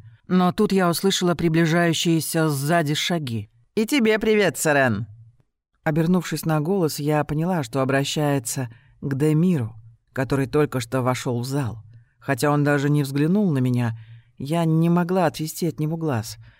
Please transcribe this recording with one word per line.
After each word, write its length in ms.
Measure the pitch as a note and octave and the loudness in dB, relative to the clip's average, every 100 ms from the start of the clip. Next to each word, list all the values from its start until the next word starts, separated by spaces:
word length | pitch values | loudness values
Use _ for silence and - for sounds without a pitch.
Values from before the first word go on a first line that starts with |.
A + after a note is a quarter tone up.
| - - - | -20 -20 -2
Но 220 | F#3 F3+ | 2 2
тут 220 | F3 G#3 | 2 2
я 160 | F#3+ F3 | 2 2
услышала 460 | D#3+ G3 F#3+ F3+ | 2 0 0 0
приближающиеся 1120 | E3+ E3 D#3+ E3 E3+ E3+ D#3 F3 E3 - E3 D#3+ | 0 2 2 2 4 2 2 0 0 0 -2 0
сзади 460 | C#3 C#3+ E3+ D3 | 0 0 0 0
шаги. 560 | D3+ - F3 C3+ A2+ G2+ _ _ | -2 -2 -4 -4 -6 -8 _ _
«И 100 | - | -4
тебе 340 | A3 D4 A3 G#3+ | 0 2 4 2
привет, 380 | A3 G#3+ F#3 - | 2 4 2 2
Сарен!» 500 | D#3+ C#3+ C3 G2 A#2 - - _ _ _ _ _ | 2 4 4 2 -6 -14 -20 _ _ _ _ _
Обернувшись 640 | D#3+ D#3 D#3+ F#3 - D#3 E3 | -2 0 2 0 0 -4 -2
на 160 | D#3 | -2
голос, 360 | D3+ G3 D#3 - | 0 0 0 -2
я 240 | C#3+ D3+ | 0 0
поняла, 380 | C#3+ D3+ E3 F3+ | 0 -2 -2 -2
что 180 | A#2 C3+ | -2 -2
обращается 880 | C3 C3+ C#3 D#3+ D3 C#3 A#2+ - A#2+ - _ _ | 0 0 0 -2 0 -2 -2 -6 -8 -10 _ _
к 120 | C#3+ | -6
Демиру, 600 | C3 D#3 D#3 F3+ D#3+ A2 - - - _ | 0 2 4 2 2 -2 -8 -20 -20 _
который 320 | - C3+ C#3 B2+ | -6 -2 -2 0
только 340 | D3+ D3 C3 | 0 0 -2
что 220 | A#2 C3 | -4 -2
вошел 380 | B2 B2 C3+ A#2 | -2 -2 -4 -6
в 40 | |
зал. 380 | B2+ C#3 A#2 A2+ - - _ _ | -4 -4 -4 -8 -16 -20 _ _
Хотя 320 | - C3+ D3 | -6 0 2
он 140 | D3 | 2
даже 240 | C#3+ D3 C#3+ | 2 2 2
не 140 | D3 | 0
взглянул 480 | C#3 C#3 D#3 G3+ G3 | 0 0 2 2 2
на 80 | C#3 | 2
меня, 400 | B2+ B2 A#2+ A2+ - - _ _ | 0 0 -2 -4 -14 -20 _ _
я 260 | C3+ E3+ | -4 -2
не 240 | E3 D#3+ E3+ | 2 2 2
могла 380 | F3 F3 F#3 D#3+ | 2 0 0 0
отвести 400 | - D#3 - E3+ | -2 -8 -4 -4
от 140 | - | -2
него 180 | D3+ E3 | -4 -4
глаз, 400 | D#3+ A#2+ A2 - - _ | -2 -4 -6 -12 -20 _